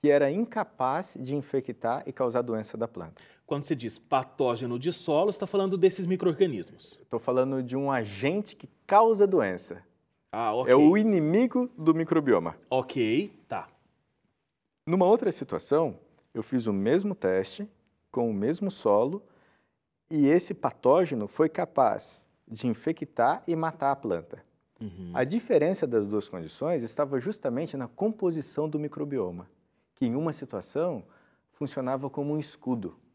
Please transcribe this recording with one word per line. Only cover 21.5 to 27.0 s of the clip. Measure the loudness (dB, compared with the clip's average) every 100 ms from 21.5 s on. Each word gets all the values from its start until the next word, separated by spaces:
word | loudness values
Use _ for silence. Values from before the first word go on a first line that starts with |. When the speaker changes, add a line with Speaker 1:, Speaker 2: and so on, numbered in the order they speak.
| 2 -2 2 2 2 -8 -20 _ _ _
Speaker 1:
de | -6 -4
infectar | -2 -4 -6 -8 0 0 0 -4
e |
matar | -2 -4 -2 -2
a | -2
planta. | -4 -6 -6 -18 _ _ _ _
Speaker 2:
Uhum. | -14 -12 -8
Speaker 1:
A | -4
diferença | -2 -4 0 2 2 0 0
das | 0 0
duas | -2 -4
condições | -12 -12 -8 -4 -4
estava | -4 -6